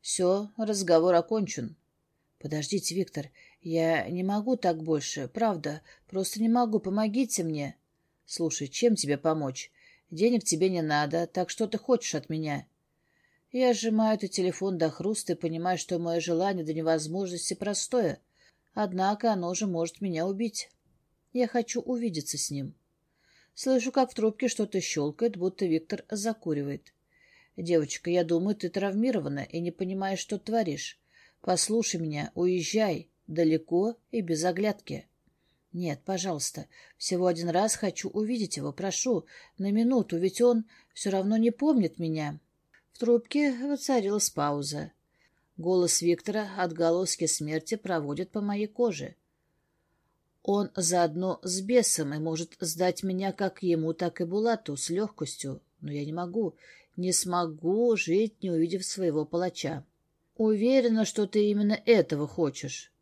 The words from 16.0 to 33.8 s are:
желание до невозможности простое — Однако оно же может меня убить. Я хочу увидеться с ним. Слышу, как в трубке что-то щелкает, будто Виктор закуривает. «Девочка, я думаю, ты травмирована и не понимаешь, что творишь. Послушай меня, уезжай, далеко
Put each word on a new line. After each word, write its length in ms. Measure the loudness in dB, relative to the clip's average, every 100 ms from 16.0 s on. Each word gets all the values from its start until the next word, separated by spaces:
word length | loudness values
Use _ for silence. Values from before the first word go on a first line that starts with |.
| 0 -2
желание 460 | 0 0 0 -2 -4
до 80 |
невозможности 800 | -2 0 0 0 -4 -4 -6 -6
простое — 680 | -4 -4 -4 -2 0 0 -2 _ _ _ _ _
Однако 580 | -4 -4 0 0 2 0
оно 220 | 0 -2
же 140 | -2 -2
может 340 | 0 -2 -4
меня 240 | -4 -2 -2
убить. 420 | -2 -4 -4 -12 _ _ _ _ _ _
Я 140 | -2 0
хочу 320 | 0 -2 -4
увидеться 560 | -4 -4 -2 -4 -6 -6
с 140 | -6
ним. 240 | -6 -8 -12 _ _ _ _ _ _ _
Слышу, 380 | -6 2 2 2
как 200 | 0 0
в 40 | 2
трубке 320 | -2 0 -2
что-то 340 | -2 -2 -2
щелкает, 560 | -2 -2 -2 0 -2 0
будто 280 | -4 -2 0
Виктор 380 | 0 -2 -10 -6
закуривает. 840 | -6 -4 -4 -4 -4 -4 -8 _ _ _ _ _ _ _ -12
«Девочка, 540 | 2 2 2 -4 0
я 140 | 0
думаю, 320 | 2 2 2 -2
ты 140 | -2
травмирована 720 | -2 -2 0 2 0 -2 -6
и 180 | -6 -4
не 120 | -6
понимаешь, 480 | -4 -6 -4 -4 -4
что 200 | -6 -8
творишь. 600 | -2 -2 0 -4 -8 -14 _ _ -20 _
Послушай 580 | -2 0 2 0 0 -2
меня, 320 | -4 -4 -6
уезжай, 760 | 0 2 2 0 0 2 0 -6 _ -8
далеко 680 | 2 4 4 2 2